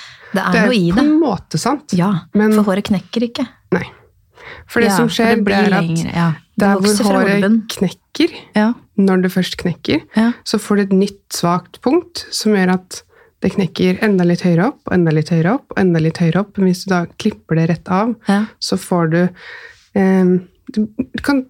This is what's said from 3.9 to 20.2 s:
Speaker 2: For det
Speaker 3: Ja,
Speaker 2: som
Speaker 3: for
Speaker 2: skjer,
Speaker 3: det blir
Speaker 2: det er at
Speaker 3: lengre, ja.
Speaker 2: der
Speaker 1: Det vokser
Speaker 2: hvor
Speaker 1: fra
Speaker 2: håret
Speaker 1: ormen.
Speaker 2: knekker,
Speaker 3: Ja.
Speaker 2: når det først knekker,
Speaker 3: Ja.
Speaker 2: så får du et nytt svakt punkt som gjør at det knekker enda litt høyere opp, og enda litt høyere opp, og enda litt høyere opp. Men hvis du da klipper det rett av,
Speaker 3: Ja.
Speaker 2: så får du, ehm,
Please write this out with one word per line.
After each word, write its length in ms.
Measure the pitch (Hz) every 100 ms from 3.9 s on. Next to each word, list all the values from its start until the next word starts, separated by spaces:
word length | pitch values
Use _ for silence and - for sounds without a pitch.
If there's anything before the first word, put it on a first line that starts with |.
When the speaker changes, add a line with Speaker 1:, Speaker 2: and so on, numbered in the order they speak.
| - _ _ _ _ - - -
Speaker 2:
For 120 | 233
det 100 | 226
Speaker 3:
Ja, 60 | 185
Speaker 2:
som 120 | 226
Speaker 3:
for 60 | -
Speaker 2:
skjer, 100 | 226 226
Speaker 3:
det 80 |
blir 120 | 202 196
Speaker 2:
det 80 | 190
er 20 |
at 100 | 185
Speaker 3:
lengre, 300 | 170 165 -
ja. 180 | 170 170 151 _ -
Speaker 2:
der 180 | 202 196
Speaker 1:
Det 60 |
vokser 180 | 202 208
Speaker 2:
hvor 80 | 208
Speaker 1:
fra 140 | 190
Speaker 2:
håret 180 | 196 202
Speaker 1:
ormen. 200 | 196 226 214
Speaker 2:
knekker, 640 | - 180 - _ - 339 - -
Speaker 3:
Ja. 180 | 214 214 240 - -
Speaker 2:
når 260 | 196 185
det 100 | 185
først 240 | 185 180 -
knekker, 440 | 180 160 - 311 - 214
Speaker 3:
Ja. 160 | 233 -
Speaker 2:
så 140 | - 214
får 160 | - 202
du 60 |
et 80 | 196
nytt 360 | 190 202 - -
svakt 500 | - 170 175 - -
punkt 440 | 247 330 - - -
som 200 | - 214
gjør 220 | 202 185
at 280 | 185 - - - _ _ -
det 120 | 190
knekker 480 | - 180 - 185 185
enda 220 | 220 196
litt 160 | 175 175
høyere 260 | 185 165 220
opp, 140 | - -
og 60 |
enda 180 | 185 165
litt 160 | 156 156
høyere 260 | 165 165
opp, 160 | 262 -
og 80 | -
enda 220 | 190 165
litt 160 | 160 -
høyere 180 | 165 170
opp. 160 | 208 -
Men 80 | 190
hvis 160 | 180
du 60 | 190
da 160 | 180 170 -
klipper 360 | 220 - - 160
det 120 | 165
rett 180 | 165 -
av, 280 | 185 233 226 -
Speaker 3:
Ja. 200 | 202 214 -
Speaker 2:
så 160 | - 190
får 340 | - 180 165
du, 180 | 165 180 - - - - - _
ehm, 460 | 202 190 190